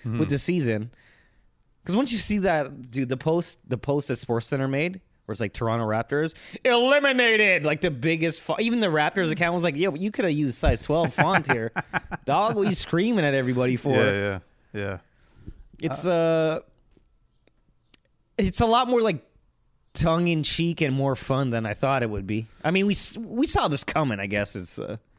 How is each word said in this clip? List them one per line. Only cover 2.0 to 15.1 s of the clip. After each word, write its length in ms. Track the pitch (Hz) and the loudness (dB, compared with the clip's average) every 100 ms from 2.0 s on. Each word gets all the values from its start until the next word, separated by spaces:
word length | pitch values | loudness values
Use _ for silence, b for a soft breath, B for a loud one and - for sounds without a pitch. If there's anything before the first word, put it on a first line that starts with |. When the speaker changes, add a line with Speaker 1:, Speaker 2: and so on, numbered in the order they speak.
| 277 | 0
Speaker 2:
you 40 | 226 | 0
see 180 | - 208 | 0 0
that, 520 | 185 156 143 139 127 | 2 0 -2 -8 -10
dude, 180 | 120 127 | -4 -2
the 80 | 131 | -2
post, 420 | 160 170 175 - - | 0 0 -2 -8 -8
the 100 | 123 | -6
post 300 | - 143 - | -2 -2 -2
that 60 | |
SportsCenter 560 | 120 - 117 - 135 135 | -4 -2 -4 -2 -2 -2
made, 320 | 139 170 185 _ _ - | -2 -4 -6 _ _ -10
where 80 | |
it's 80 | 104 | -6
like, 100 | 104 | -6
"Toronto 320 | - 117 117 110 | -4 -2 -2 0
Raptors 480 | 110 117 143 160 - B B | -2 -2 -2 -2 -6 B B
eliminated," 1000 | 262 240 247 285 277 254 240 220 208 180 147 | 2 4 4 4 4 4 4 4 4 4 2
like, 160 | 151 | 0
the 100 | 180 | 0
biggest 480 | 135 156 165 165 156 | 0 0 0 0 -2
fu-, 140 | - - | -4 -2
even 200 | 226 233 | 0 2
the 80 | 208 | 2
Raptors 440 | 156 151 190 170 | 2 2 0 0
account 220 | 156 170 | 2 0
was 100 | 175 | 2
like, 120 | 170 143 | 0 0
"Yo, 160 | 185 | -2
but 80 | 151 | 0
you 120 | 196 | -4
coulda 200 | - 190 | 0 0
used 240 | 151 143 117 | 2 0 0
size 260 | 156 120 | 0 0
twelve 320 | - 151 160 | 0 0 0
font 380 | - 165 190 151 | 2 2 2 2
here." 200 | 131 113 - - 180 | -2 -2 -6 -6 -6
Speaker 1:
<laughs> 260 | - 185 - | -6 -10 0
Speaker 2:
Dog, 300 | 151 214 226 | 2 2 0
what 120 | 202 | 0
are 20 | |
you 60 | 185 | 0
screaming 500 | - 165 214 226 147 | -2 0 0 2 2
at 80 | |
everybody 420 | 135 127 123 127 123 | 2 0 0 0 0
for? 160 | 147 131 | 2 2
Speaker 1:
Yeah, 160 | 107 101 101 95 - _ _ | 4 2 -2 -4 -10 _ _
yeah, 60 | 104 | -8
yeah. 160 | 98 92 - | -6 -8 -14